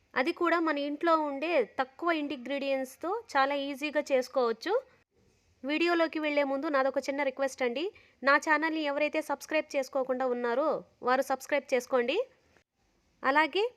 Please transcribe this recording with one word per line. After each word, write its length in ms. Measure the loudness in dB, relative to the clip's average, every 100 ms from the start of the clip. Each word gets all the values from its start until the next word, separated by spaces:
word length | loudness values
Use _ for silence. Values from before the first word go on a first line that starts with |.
| _
అది 180 | -2 -2
కూడా 280 | 2 2 2
మన 180 | 2 0
ఇంట్లో 400 | -2 -2 2 2
ఉండే 460 | 2 -4 0 2
తక్కువ 480 | 0 -2 -6 -2 -2
ఇంగ్రీడియంట్స్తో 1080 | 0 -2 -6 -4 -4 -2 -2 -4 -6 -6 -6 -2
చాలా 260 | 0 2 0
ఈజీగా 480 | -4 -4 -4 -2 0
చేసుకోవచ్చు. 600 | 0 0 0 0 -2 -2 -2 -2 _ _ _ _ _ _ _
వీడియోలోకి 560 | -4 0 2 2 0 0
వెళ్ళే 240 | -2 0
ముందు 240 | 0 0 0
నాదొక 300 | 0 2 0
చిన్న 260 | -4 -2
రిక్వెస్ట్ 400 | -2 -2 -4 -2
అండి. 220 | -4 -2 -6 -8 _ _
నా 140 | 4 4
ఛానల్ని 460 | 4 2 2 -2
ఎవరైతే 380 | -2 0 0 0
సబ్స్క్రైబ్ 540 | -4 -6 -2 -2 -2 -4
చేసుకోకుండా 500 | -2 -2 -2 0 0
ఉన్నారో 440 | 0 0 0 0 -2 -6 _
వారు 180 | 0 2
సబ్స్క్రైబ్ 520 | 2 -2 0 -2 0
చేసుకోండి. 440 | -2 0 0 2 0 -2 _ _ _ _ _ _ _ _ _
అలాగే 400 | 0 2 2 2 -2